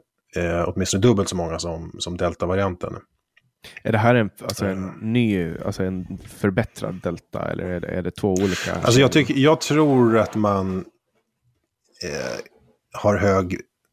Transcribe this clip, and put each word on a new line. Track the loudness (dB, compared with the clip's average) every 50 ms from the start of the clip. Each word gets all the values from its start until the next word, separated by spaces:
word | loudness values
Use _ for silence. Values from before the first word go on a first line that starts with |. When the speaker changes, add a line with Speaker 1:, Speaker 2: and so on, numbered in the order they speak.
| _ _ _ _ _ _ -6
Speaker 1:
eh, | -4 -2 -2 -2 -2 -2 -2
åtminstone | -2 -2 -2 -2 0 2
dubbelt | 4 4 4 4 2 -2
så | -2
många | -4 -4 -4 -4 -6
som, | -6 -6 -8 -8 -10 -12 -12 -10
som | -10 -8 -6 -4
delta-varianten. | -2 -4 -2 -2 -4 -2 0 0 0 0 -2 -4 -8 -10 -10 -10 -16 _ _ _ _ _ _ _ _ _ _ _ -20 -20 -16 -8 -4
Speaker 2:
Är | -2
det | 0 2
här | 4 4 4
en, | 4 2 0 -4 -10
alltså | -10 -8 -6 -2 -2
en | -2 -2 -4 -6
Speaker 1:
Eh. | -8 -10 -8
Speaker 2:
ny, | -4 -2 0 2 2 2 2 0 0 -2 -4 -6 -6
alltså | -6 -4 -4 -4
en | -4 -4 -6 -8 -10 -12 -14 -14 -18
förbättrad | -8 -2 0 0 2 0 -2 -4 -4 -8 -8 -8 -8 -6 -6
delta, | -6 -6 -8 -10 _ -10 -8 -6 -6
eller | -6 -6 -6
är | -6 -6 -6
det, | -6 -6
är | -6 -4
det | -6 -6
två | -6 -2 0 0 2
olika? | 2 2 0 0 -2 -4 -4 -4
Speaker 1:
Alltså | 0 2 4 6 6
jag | 6 6
tycker, | 6 4 2 2 2
jag | 4 4 4 4 4
tror | 2 0 2 2 4 4 6 6 6 6 6 4
att | 2 2 0
man, | 0 2 2 2 0 0 -2 -4 -6 -6 -10 _ _ _ _ _ _ _ _ _ _ _ _ _ _ _ _ _ _ _ _ _ -12 -10
eh, | -8 -8 -6 -6 -6 -8 -10 -12 -14 _ _ _ _ _ _ _ _ -10
har | -2 0 0 2 2
hög, | 2 2 2 2 0 -2 -4 -8 -10 _ _ _ _ _